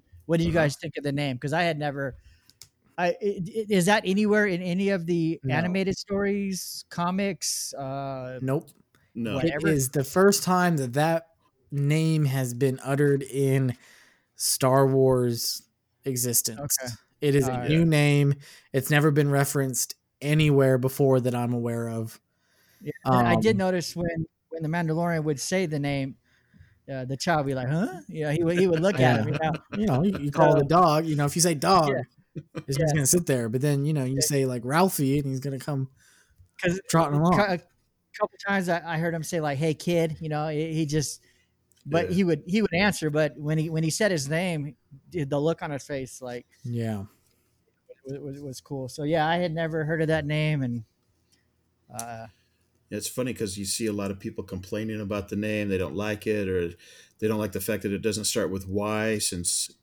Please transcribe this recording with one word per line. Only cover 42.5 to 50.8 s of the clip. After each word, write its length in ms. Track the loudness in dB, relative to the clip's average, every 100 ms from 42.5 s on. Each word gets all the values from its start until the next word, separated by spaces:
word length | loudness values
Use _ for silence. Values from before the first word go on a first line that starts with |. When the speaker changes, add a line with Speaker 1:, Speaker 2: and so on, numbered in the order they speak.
| 0
Speaker 1:
would 120 | 2
answer. 360 | 2 2 0 0
But 260 | 0 0 -2
when 200 | -2 -2
he, 100 | 0
when 120 | 0
he 80 | -2
said 200 | 0 0
his 160 | 0 -2
name, 480 | -2 -2 -4 -6 -12 _ -20 _
the 300 | -6 -2 0
look 220 | 0 -2
on 80 | -4
his 100 | -8
face, 400 | -6 -8 -8 -12
like, 240 | -12 -12 -14 _
Speaker 3:
Yeah. 420 | -8 -4 -2 -4 -8 _ _ _ _ _ _ _ -20 -18
Speaker 1:
was, 140 | -12 -10
was, 200 | -10 -12
was 180 | -14 -14
cool. 280 | -10 -10 -8
So 140 | -6
yeah, 240 | 0 2 2
I 120 | 0
had 140 | 0
never 320 | -2 -2 -2
heard 180 | -2 0
of 60 | 0
that 160 | 0 0
name, 360 | 0 0 0
and, 220 | -2 -4